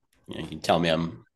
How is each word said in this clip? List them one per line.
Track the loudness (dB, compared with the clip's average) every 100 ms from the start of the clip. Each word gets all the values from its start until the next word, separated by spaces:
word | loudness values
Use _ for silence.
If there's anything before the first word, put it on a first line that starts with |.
| _ _ -14
you | -12
know, | -10
you | -4
tell | 2 4
me | 4
I'm | 2 0 -6 -18